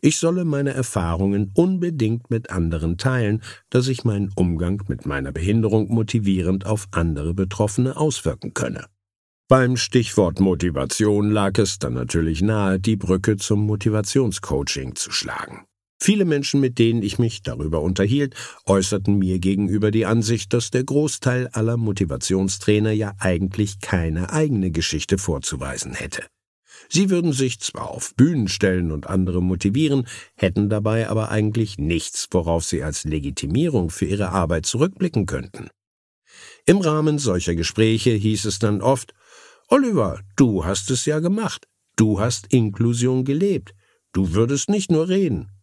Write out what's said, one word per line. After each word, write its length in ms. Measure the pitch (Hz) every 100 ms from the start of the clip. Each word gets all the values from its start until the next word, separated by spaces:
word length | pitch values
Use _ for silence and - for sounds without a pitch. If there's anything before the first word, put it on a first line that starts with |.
Ich 180 | 147 -
solle 260 | 165 180
meine 280 | 170 143 139
Erfahrungen 760 | 131 127 - 82 85 98 101 98
unbedingt 760 | 101 180 185 175 160 110 117 -
mit 200 | 113 117
anderen 460 | 92 82 80 82 87
teilen, 460 | 131 131 107 110 - - _
da 100 | 127
sich 240 | 127 123
mein 260 | 117 101 98 98
Umgang 460 | 90 82 87 98 98
mit 180 | 62
meiner 280 | - 71 67
Behinderung 560 | 71 87 113 110 110 98
motivierend 720 | 113 110 117 98 95 87 95 98
auf 200 | 107 -
andere 420 | - 82 73 76
Betroffene 640 | 90 95 - 104 - 127 -
auswirken 580 | 151 - 151 135 -
könne. 320 | - - - - _ _ _ _ _ _
Beim 280 | 131 127 127
Stichwort 640 | - 127 113 - 90 -
Motivation 920 | 95 82 87 69 65 - 107 104 104
lag 280 | 107 98 98
es 220 | 98 -
dann 140 | 69
natürlich 460 | 62 62 85 80 80
nahe, 380 | 101 110 98 95
die 180 | 98 107
Brücke 400 | 95 95 98 101
zum 300 | - 104 104
Motivationscoaching 1300 | 104 113 107 101 135 120 92 - 69 71 69 65
zu 160 | - -
schlagen. 540 | - - - - - - _ _ _
Viele 240 | - 208
Menschen, 360 | 180 147 139 143
mit 180 | 135 123
denen 240 | 113 117
ich 160 | 104 -
mich 240 | 117 -
darüber 400 | - - 76 80
unterhielt, 540 | 80 92 101 139 143 - - -
äußerten 540 | - 98 98 101 98 101
mir 220 | 95 92
gegenüber 500 | 92 98 101 101 107
die 160 | 110 98
Ansicht, 460 | 113 107 117 98
dass 180 | 120 -
der 140 | 127
Großteil 640 | 131 139 151 - 131 123 123
aller 280 | - 110 117
Motivationstrainer 1160 | 110 98 90 64 - 95 95 - - 104 107
ja 200 | 107 104 101
eigentlich 600 | - 87 95 98 104 98
keine 520 | - 92 82 80 92
eigene 380 | 151 156 117 92
Geschichte 480 | 82 - 78 - 95
vorzuweisen 760 | - 73 - 67 67 64 -
hätte. 280 | 64 - - - _ _ _ _ - -
Sie 220 | 170 196
würden 220 | 180 170
sich 280 | 131 131 -
zwar 300 | - - -
auf 260 | - - -
Bühnen 320 | 139 160 101
stellen 420 | - 98 90 87
und 160 | 76 69
andere 360 | 95 92 90
motivieren, 680 | 90 95 101 120 156 139 123 - -
hätten 340 | _ 90 104 104
dabei 400 | 107 104 110 113
aber 220 | 110 110
eigentlich 480 | 110 107 110 110 -
nichts, 480 | 76 82 - - -
worauf 320 | 92 82 82
sie 180 | - 80
als 220 | 76 73
Legitimierung 880 | 78 78 69 - 71 98 170 131 85
für 160 | - 82
ihre 240 | 98 95
Arbeit 360 | 95 82 82 -
zurückblicken 600 | 113 165 - 180 - 95
könnten. 420 | 67 - - - _ _ _ _ _ _ - - - -
Im 120 | 190
Rahmen 400 | 170 156 151 151
solcher 360 | 131 90 90
Gespräche 560 | 85 80 - 110 113 127
hieß 340 | 110 107 107 104
es 120 | 98
dann 220 | 110 104
oft: 340 | 113 135 - _ _ - - _ _
"Oliver, 520 | 262 262 185 101 73 - -
du 280 | 131 98
hast 260 | 82 98 -
es 140 | 127
ja 160 | - 151
gemacht. 480 | 175 202 202 - _ _ _ -
Du 220 | 110 98
hast 340 | 113 - -
Inklusion 720 | 127 110 101 117 120 123 131
gelebt. 500 | 131 143 202 185 - - _ _ _
Du 220 | 95 95
würdest 340 | 87 117 139 -
nicht 220 | 202 190
nur 180 | 156 170
reden. 420 | 185 185 95 - -